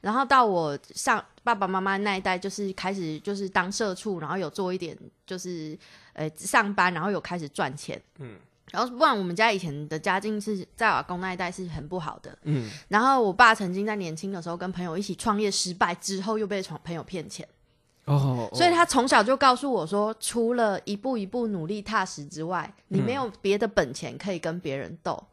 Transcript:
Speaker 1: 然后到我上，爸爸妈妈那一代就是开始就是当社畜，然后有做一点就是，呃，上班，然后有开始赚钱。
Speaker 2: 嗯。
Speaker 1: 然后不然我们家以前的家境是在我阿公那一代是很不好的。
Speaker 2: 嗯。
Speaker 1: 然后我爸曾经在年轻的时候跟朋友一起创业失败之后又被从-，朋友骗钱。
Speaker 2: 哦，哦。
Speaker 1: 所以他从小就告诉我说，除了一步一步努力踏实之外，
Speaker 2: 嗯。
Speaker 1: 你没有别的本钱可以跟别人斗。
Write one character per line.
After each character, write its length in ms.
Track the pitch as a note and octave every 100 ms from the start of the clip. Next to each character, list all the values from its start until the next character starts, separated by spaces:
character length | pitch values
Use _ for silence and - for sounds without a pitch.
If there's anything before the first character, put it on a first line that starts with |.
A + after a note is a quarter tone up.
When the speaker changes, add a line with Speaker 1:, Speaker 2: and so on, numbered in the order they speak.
Speaker 1:
然 120 | F#3+
后 100 | A#3
到 220 | C4 C4+ A3+
我 320 | F3+ D#3 C#3+ -
上， 300 | - - A3 - _
爸 100 | -
爸 140 | A3 F#3+
妈 140 | F#3+
妈 160 | F#3+ G3
那 200 | G#3 F#3+
一 40 |
代 180 | F#3+ F#3
就 100 | G3
是 240 | G3 G3+
开 200 | F#3 F#3
始 240 | G3 E3 D#3
就 160 | G3+
是 140 | G3+ F#3+
当 220 | G3 F3+
社 200 | G#3 A3
畜， 280 | F3+ G#3+ F3+
然 100 | D3+
后 80 | F#3
有 100 | D#3+
做 240 | - F#3
一 60 | F#3
点 180 | E3+ C#3 - _ -
就 100 | F#3
是， 400 | F3+ F3 D#3 D3+ - - -
呃， 180 | - D#3 D#3
上 360 | - B3+ G#3
班， 220 | G3+ F3+
然 80 | E3+
后 80 | F3+
有 100 | F#3
开 160 | - F3
始 120 | D3
赚 280 | - D3+ C#3+
钱。 240 | - - _ -
Speaker 2:
嗯。 160 | B2+ G2+ _ _ -
Speaker 1:
然 100 | F3+
后 80 | B3 B3
不 80 |
然 120 | D#4 A3+
我 60 |
们 120 | F#3
家 160 | E3+ A3+
以 80 | G3
前 300 | E3+ C#3+ D3+
的 100 | D#3
家 220 | G3 F#3+
境 200 | G#3 G#3+
是 240 | G#3 G3+ E3+ -
在 100 | A3+
我 60 |
阿 80 | C#3
公 180 | D3 F3+
那 120 | F#3+
一 40 | F3+
代 140 | F3+
是 160 | F3+ F3+
很 220 | D#3 D3
不 100 | F#3
好 180 | D3+ -
的。 160 | - -
Speaker 2:
嗯。 260 | - C#3+ A2 - -
Speaker 1:
然 160 | G3+
后 180 | B3+ C4+
我 120 | G#3+
爸 200 | F#3 A#3+
曾 220 | A3 F#3+
经 100 | F#3
在 120 | G#3 G#3
年 180 | F3
轻 160 | D#3 G3
的 100 | G3
时 80 | E3+
候 80 | F3
跟 140 | F#3
朋 140 | F3+
友 120 | F3+ E3+
一 60 |
起 100 | G3+
创 280 | F3 A#3 G3+
业 100 | G#3
失 240 | F#3+ F#3
败 180 | F3+ F3+ F3
之 260 | - F#3+
后 160 | G3 G#3+
又 80 | G3+
被 160 | G3+
从-， 160 | F3+ D3+
朋 100 | -
友 80 | E3
骗 260 | - F#3 D3+
钱。 160 | - - _ _ _ _ _
Speaker 2:
哦， 100 | -
哦。 420 | C#3+ C3+ B2 A2+ -
Speaker 1:
所 80 |
以 60 | F4
他 160 | E4+ E4+
从 200 | C4 B3
小 140 | C4+
就 160 | G#3 C4
告 200 | C4+ B3
诉 160 | C#4+
我 120 | A#3
说， 300 | D#3+ G3+ G#3+ A3
除 340 | - A#3+ A3+
了 260 | A#3+ A3 F#3+
一 120 | - G3+
步 220 | C4 B3
一 80 | F#3+
步 220 | B3 A#3
努 180 | G3 D#3
力 160 | G#3
踏 220 | G3+ A3
实 200 | F#3+ -
之 200 | C#3+ D3+
外， 280 | D#3+ F3+ D3 - _
Speaker 2:
嗯。 100 | F#3+
Speaker 1:
你 20 |
没 140 | -
有 140 | C4+ A#3+ -
别 180 | G3 G3+
的 80 | A3+
本 260 | G#3+ C#3+
钱 240 | C3+ C#3 A#2+
可 160 | G3
以 60 | F3
跟 220 | E3 E3+
别 160 | D#3+ C3+
人 200 | G2+ E3
斗。 180 | F3 D3 -